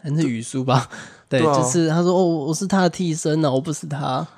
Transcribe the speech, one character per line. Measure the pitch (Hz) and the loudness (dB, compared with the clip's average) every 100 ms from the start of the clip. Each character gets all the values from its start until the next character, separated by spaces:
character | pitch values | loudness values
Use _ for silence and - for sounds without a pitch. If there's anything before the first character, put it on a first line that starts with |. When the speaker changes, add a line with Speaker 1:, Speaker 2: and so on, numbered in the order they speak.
Speaker 1:
还 | 156 151 | -4 -2
是 | 143 | 0
鱼 | 113 | -2
叔 | 117 131 | -6 -4
吧？ | 127 127 - - - - - | 0 0 0 -10 -18 -20 -4
对， | 170 | 2
Speaker 2:
对 | 160 | 4
啊。 | |
Speaker 1:
就 | 139 127 | 2 2
是 | 170 160 | 2 2
他 | 165 | 2
说 | 175 185 | 2 4
，“哦， | |
我 | 175 160 139 | 2 2 -2
是 | 156 190 | -2 0
他 | 196 | 2
的 | 180 | 2
替 | - 175 | 0 -4
身 | 156 160 160 | -2 -2 0
啊， | 151 | 2
我 | 131 | 0
不 | 160 | -2
是 | 143 156 | -6 -8
他。” | 143 143 131 156 | -6 -4 -6 -6